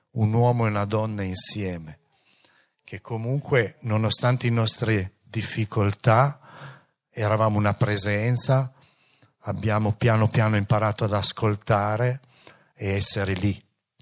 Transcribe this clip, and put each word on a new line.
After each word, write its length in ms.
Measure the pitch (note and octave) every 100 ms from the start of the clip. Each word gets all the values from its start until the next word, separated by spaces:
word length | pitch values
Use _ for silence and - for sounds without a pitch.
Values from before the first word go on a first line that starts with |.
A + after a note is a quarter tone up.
| _
un 200 | A#2+ G#2+
uomo 340 | A2+ A#2+ A#2+ A2+
e 40 |
una 140 | G#2
donna 380 | G2+ A2 A2 G#2
insieme, 760 | F#2+ F#2 - G#2+ F#2+ E2+ D#2 D#2 _ _ _ _ _ _ _ _
che 160 | - F#2+
comunque, 760 | - A2+ A2+ C#3+ - C3+ G2+ -
nonostante 680 | A#2+ A2 A2 - B2 B2 B2
le 60 |
nostre 580 | A#2 A2 - A2+ G#2 F#2+ _
difficoltà, 1160 | _ A2+ G2+ - G#2 A2 G2+ - A#2 A2 C#3+ - - - - - _ _ _
eravamo 480 | - G#2+ G#2+ A2 G#2
una 160 | G#2
presenza, 1000 | G2+ G#2 G#2 G#2 G#2 A#2 B2 - C3 B2+ _ _ _ _ _ _ _
abbiamo 480 | - F#2+ G#2+ G#2+ G#2
piano 360 | - A#2+ A2 G#2+
piano 280 | - G#2+ G#2
imparato 480 | G2 G#2+ G#2+ -
ad 80 | G#2+
ascoltare 1080 | G2+ - - A2 G#2 - G#2 G#2 G#2+ B2 C3+ _ _ - - _
e 200 | - G2+
essere 400 | G2 - G#2+ G2
lì. 280 | F#2 G#2 F#2 _ _ _ _